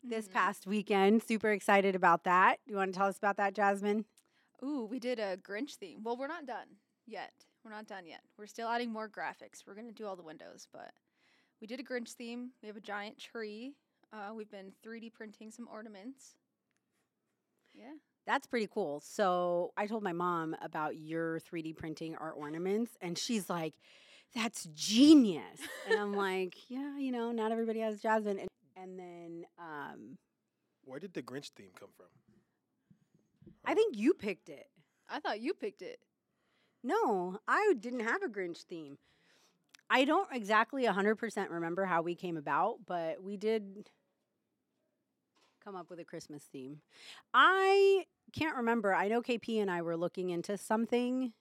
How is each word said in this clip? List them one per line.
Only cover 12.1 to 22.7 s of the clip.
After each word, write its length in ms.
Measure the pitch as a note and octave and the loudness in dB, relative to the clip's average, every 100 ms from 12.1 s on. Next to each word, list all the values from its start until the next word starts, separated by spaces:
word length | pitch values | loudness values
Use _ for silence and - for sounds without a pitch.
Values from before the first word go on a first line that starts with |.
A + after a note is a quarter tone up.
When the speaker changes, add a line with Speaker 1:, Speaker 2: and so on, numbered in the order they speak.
Speaker 2:
theme. 380 | - A#3 A#3+ B3 _ | -12 -12 -10 -12 _
We 60 | G#3+ | -16
have 80 | G#3+ | -16
a 40 | |
giant 380 | G3+ G3+ G#3 - | -10 -8 -8 -14
tree. 560 | - A#3 A3 G#3 B3+ C#4+ _ _ _ | -14 -10 -10 -10 -12 -16 _ _ _
Uh, 200 | A3 G3+ | -14 -12
we've 180 | A3 G#3+ | -12 -12
been 220 | G#3 F#3+ G3 | -14 -18 -18
three 180 | A3 A3+ | -16 -14
D 100 | A3+ | -14
printing 400 | _ A3 G#3 A3 | _ -18 -16 -20
some 160 | A3 A#3 | -16 -14
ornaments. 640 | G#3+ A3 G3+ G#3 C4+ - _ _ _ _ _ _ _ _ _ _ _ _ _ _ | -14 -14 -14 -16 -16 -20 _ _ _ _ _ _ _ _ _ _ _ _ _ _
Yeah. 200 | G3+ G#3+ D4+ _ _ - | -20 -18 -18 _ _ 0
Speaker 1:
That's 200 | A#3+ - | 0 0
pretty 220 | A#3+ G#3 | -2 -2
cool. 280 | - F3 D3 | -2 -4 -4
So 720 | - - G3+ F3+ F3+ F3 F3 - | -8 0 2 4 2 2 0 -2
I 100 | G#3 | -4
told 160 | A3+ | -2
my 80 | G3 | -2
mom 420 | E3+ F3+ E3+ D#3+ D#3+ | 0 0 0 -2 -6
about 340 | E3 E3 D#3 C3+ | -8 -4 -4 -4
your 440 | D#3 E3 E3 E3 | -6 -4 -2 -4
three 220 | - F3 | -6 -8
D 100 | D#3 | -8
printing 420 | D#3+ E3 D#3 D#3+ | -8 -8 -8 -8
our 160 | D#3+ D#3 | -8 -10
ornaments, 640 | D#3+ D3 D#3+ F3+ | -8 -8 -4 0